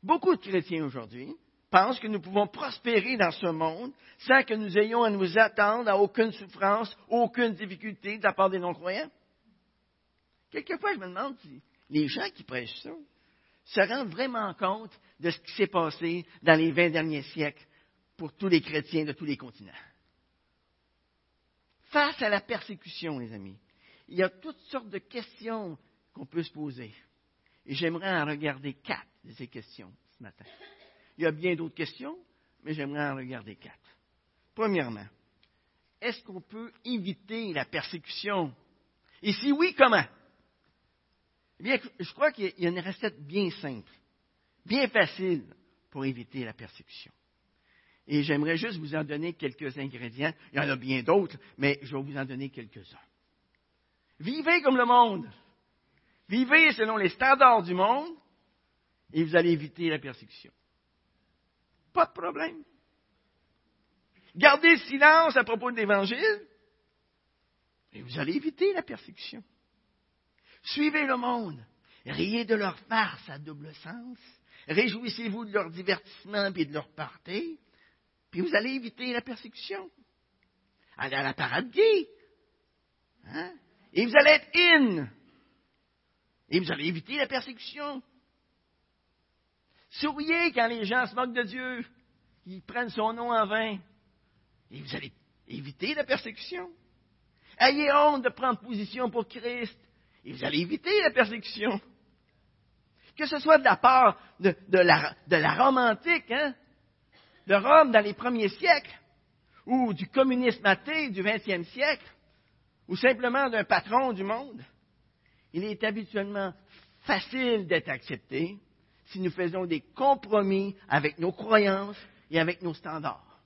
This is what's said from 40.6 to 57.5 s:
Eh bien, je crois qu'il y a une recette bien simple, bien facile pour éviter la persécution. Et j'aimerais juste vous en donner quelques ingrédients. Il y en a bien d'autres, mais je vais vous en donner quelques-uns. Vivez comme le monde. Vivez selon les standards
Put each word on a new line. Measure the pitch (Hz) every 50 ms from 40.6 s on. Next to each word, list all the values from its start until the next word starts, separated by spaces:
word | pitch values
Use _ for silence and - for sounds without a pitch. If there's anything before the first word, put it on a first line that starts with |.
| _ _ _ _ _ _ _ _ _ _ _ _ _ _ _ _ _ _ _ _
Eh | 165
bien, | 220 269 247 - - _ _
je | 180 -
crois | - - 269 311 -
qu'il | - 202 185 - -
y | 180
a | 170
une | 175 185
recette | 165 190 190 - - 214 - - 147
bien | 139 160 202 202 175 - -
simple, | - 147 131 110 95 _ _ _ _ _ _ _ _ _ _ _ _ _ _ _ _
bien | 180 208 269 277 -
facile | - 226 185 151 - - 185 185 175 147 104 80 - _ _ _ _ _ _ _
pour | _ 139 135
éviter | 135 131 120 120 _ - 139 123
la | 113 107
persécution. | - 120 98 - - 87 _ - - - - _ _ _ _ _ _ _ _ _ _ _ _ _ _ _ _ _ _ _ -
Et | 143 147 143
j'aimerais | 151 151 143 151 156 165 165
juste | 185 233 208 170
vous | 156 147 143
en | 156 151
donner | 139 147 147 156 175 170
quelques | _ - 139 123 - 151 139 127 147
ingrédients. | 135 139 123 120 123 120 113 127 143 160 156 _ - -
Il | - 139
y |
en | 143 143
a | 139
bien | 127 120 131 135 131
d'autres, | 120 147 165 202 190 165 - 139 - - _ -
mais | 135 143 143 -
je | - 127 151
vais | 135 139
vous | 139 139 143
en | 135
donner | 131 135 127 139 135
quelques-uns. | 135 - 117 104 _ 110 95 - - - _ _ _ _ _ _ _ _ _ _ _ _ _ _ _ _ _ _ _ _ _ _ _ _
Vivez | 147 180 262 311 302 311 339 349
comme | 285 277 262 254
le | 247
monde. | 233 247 247 240 233 202 175 147 104 - _ _ _ _ _ _ _ _ _ _ _ _ _ _ _ _ _ _ _
Vivez | 190 240 262 247 294 320 320 311 240
selon | 214 - 214 220 214
les | 196 175
standards | - - 262 269 269 262 277 254